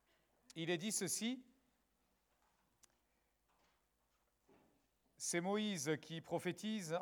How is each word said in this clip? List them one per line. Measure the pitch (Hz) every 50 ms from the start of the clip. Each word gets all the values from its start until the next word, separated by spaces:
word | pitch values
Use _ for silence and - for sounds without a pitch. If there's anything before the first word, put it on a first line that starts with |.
| _ _ _ _ _ _ _ _ _ - -
il | 165 165 156
est | 180
dit | 156 190 220
ceci. | - - 196 160 - - 214 233 262 254 - - - _ _ _ _ _ _ _ _ _ _ _ _ _ _ _ _ _ _ _ _ _ _ _ _ _ - - _ _ _ _ _ _ _ _ _ _ _ _ _ _ _ _ _ _ _ _ _ _ _ _ _ _ _ _ _ _ _ - - - _ _ _ _ _ _ _ _ _ _ _
C'est | - - - 175 175
Moïse | 175 190 202 214 214 214 196 160 131 156 156 147
qui | - - 160 165
prophétise | 160 - 175 160 - 180 - - 208 220 220 214 175 156 165 180